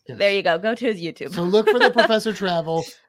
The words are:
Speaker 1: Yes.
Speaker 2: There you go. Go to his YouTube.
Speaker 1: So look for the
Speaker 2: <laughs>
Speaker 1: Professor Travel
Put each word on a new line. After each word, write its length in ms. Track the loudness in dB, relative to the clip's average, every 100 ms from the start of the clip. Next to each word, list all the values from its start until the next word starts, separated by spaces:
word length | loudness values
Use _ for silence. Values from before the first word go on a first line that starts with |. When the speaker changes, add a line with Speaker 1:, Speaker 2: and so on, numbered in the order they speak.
| -16
Speaker 1:
Yes. 100 | -2
Speaker 2:
There 140 | 0
you 100 | 0
go. 160 | 0 -2
Go 160 | -2
to 120 | -4 -4
his 160 | -4
YouTube. 320 | -6 -10 -10
Speaker 1:
So 100 | -4
look 260 | 0 2 2
for 100 | 4
the 120 | 4
Speaker 2:
<laughs> 0 |
Speaker 1:
Professor 400 | 4 4 2 0
Travel 520 | -4 -2 -2 -2 -4 -4 -12